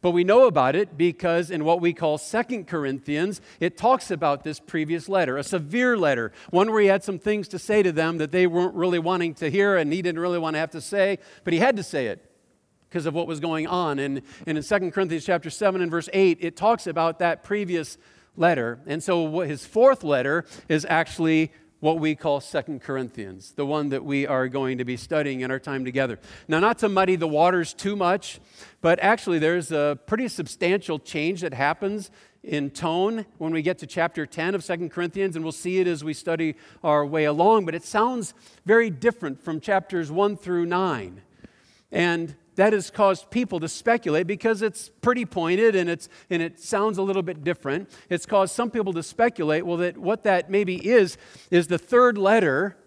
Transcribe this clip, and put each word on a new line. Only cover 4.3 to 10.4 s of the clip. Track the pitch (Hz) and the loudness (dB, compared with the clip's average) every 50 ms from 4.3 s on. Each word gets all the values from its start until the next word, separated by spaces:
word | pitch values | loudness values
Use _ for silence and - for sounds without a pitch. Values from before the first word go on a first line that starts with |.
| 143 139 - | 0 -2 -4
this | 156 156 - | -10 -10 -10
previous | _ - - 170 156 151 165 170 - - | _ -8 -6 -4 -4 -2 -4 -6 -6 -2
letter, | 190 190 175 131 127 | 0 0 0 0 -2
a | 139 139 | -4 -6
severe | - - 180 156 143 165 240 247 247 240 220 | -4 -4 -4 -4 -4 -2 0 2 2 2 2
letter, | 175 151 135 120 117 107 - - - - | 2 2 2 0 -2 -6 -8 -14 -18 -2
one | - 175 196 220 | 2 2 2 4
where | 220 220 | 4 4
he | 208 196 | 4 4
had | 190 196 190 | 4 2 0
some | - 196 170 | -4 -8 -6
things | - 208 214 208 190 - | -2 -2 -2 -2 -4 -8
to | - 185 | -10 -12
say | - - 214 214 202 | -4 0 2 4 4
to | 185 | 2
them | 165 151 160 160 165 165 | 2 2 0 0 0 -2
that | 156 151 | -4 -2
they | 147 185 185 180 | 2 2 2 4
weren't | 165 175 180 185 - | 4 2 0 0 0
really | 180 170 185 175 175 | 0 0 0 0 0
wanting | 160 170 185 180 175 170 156 | 0 0 0 0 -2 -4 -4
to | - 170 156 | -4 -4 -2
hear | 139 196 196 202 196 | 2 2 2 4 4
and | 185 160 147 | 2 2 0
he | 151 185 | -2 -2
didn't | 185 180 170 160 | -2 -2 -2 -2
really | 170 180 175 175 | -2 -2 -2 -2